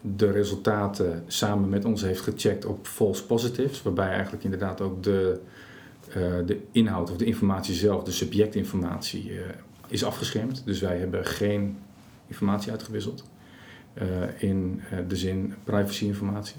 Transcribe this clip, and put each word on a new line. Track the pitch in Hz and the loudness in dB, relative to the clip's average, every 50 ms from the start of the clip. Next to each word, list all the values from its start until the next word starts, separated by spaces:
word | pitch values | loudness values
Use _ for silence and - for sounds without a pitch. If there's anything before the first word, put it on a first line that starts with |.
| - 104 98 | -4 -4 2
de | 95 107 101 | 4 4 4
resultaten | 98 104 101 - 98 - - 113 107 104 101 98 98 - 98 87 82 85 - | 6 4 2 2 0 0 2 2 2 4 0 0 2 2 0 0 0 -2 -6
samen | - - - - 104 104 101 98 95 | -6 -2 0 2 2 4 4 4 4
met | 98 101 98 | 2 2 2
ons | 117 107 95 | 2 0 2
heeft | 98 92 92 - | 2 0 0 0
gecheckt | - - - - - 110 98 - - | -2 -4 -4 2 2 2 2 2 -2
op | 101 95 - - | -4 -6 -6 -8
false | - - - 113 101 92 - - | -12 0 2 2 2 2 -2 0
positives, | - 120 117 120 120 - - 131 139 135 - | 0 2 2 2 0 0 0 0 0 -2 -2
waarbij | - 107 90 92 98 95 | -2 0 2 2 2 2
eigenlijk | 92 95 98 98 - - - | 2 0 -2 -2 -6 -4 -2
inderdaad | 101 95 92 101 92 92 - | -2 -2 0 -2 -4 -2 -2
ook | 101 95 95 92 90 | -4 -4 -4 -2 0
de, | 101 98 98 95 92 92 92 - - - - - - - - - - - - - - | 2 2 4 4 2 2 0 -4 -14 -18 -20 -20 -20 -20 -20 -20 -20 -20 -20 -18 -6
eh, | - 95 90 90 90 90 87 | -2 0 0 2 2 0 2
de | 90 101 - - - | 0 0 -2 -2 2
inhoud | - 117 113 104 95 90 85 82 | 4 4 4 4 4 0 0 -2
of | 87 | 0
de | 87 113 | 0 2
informatie | 113 110 - 104 98 98 95 - - 95 | 2 2 4 4 2 2 2 0 -2 0
zelf, | 82 98 104 98 87 - | 4 4 4 4 4 0
de | 95 | -2
subjectinformatie, | 87 - 90 78 - 98 107 104 - 104 92 - - 95 87 80 90 90 - - - - 101 - | -2 -2 -2 0 4 4 4 4 4 -2 -2 0 0 -2 0 0 -2 -4 -6 -6 -6 -6 -6 -6
eh, | 95 92 92 92 - - - - - - - | -8 -8 -8 -8 -10 -12 -16 -20 -20 -20 -10
is | - 117 101 - | -4 -2 0 0
afgeschermd. | 107 101 - - - - 110 113 131 131 - - | 0 -2 -4 -6 -2 -2 -2 -2 -2 -4 -4 -2
Dus | 107 95 - | -2 -2 0
wij | 101 92 90 | 0 0 0
hebben | 87 92 92 90 85 76 | 0 0 0 -2 -2 -2
geen | - - - 101 101 104 101 101 98 - - - - - - - - - - - | -4 -2 0 2 2 2 2 0 -2 -4 -8 -14 -18 -20 -20 -20 -20 -20 -20 -18
informatie | - - - 101 98 101 104 101 - | -18 -4 0 2 2 2 2 0 -4
uitgewisseld, | 113 110 - - 110 107 98 104 123 131 - - - - - - - - - - - - - - - | -6 -6 -6 -6 -6 -4 -4 -4 -8 -8 -14 -18 -20 -20 -20 -20 -20 -20 -20 -20 -20 -20 -20 -18 -8
eh, | - 95 92 92 90 90 - - | -4 -2 -2 0 0 -2 -2 -2
in, | - - 98 95 95 92 90 92 - - - | -2 0 2 2 2 0 -2 -2 -4 -6 -6
eh, | 98 92 90 | -4 -4 -2
de | 90 95 | -2 -2
zin | 85 90 95 92 95 95 - - - - | 0 0 0 0 0 -2 -4 -6 -6 -4
privacyinformatie | - 107 101 98 98 - - 104 104 101 101 101 98 101 104 104 - - | 2 2 2 2 2 0 0 0 0 0 0 0 -2 -2 -2 -6 -8 -12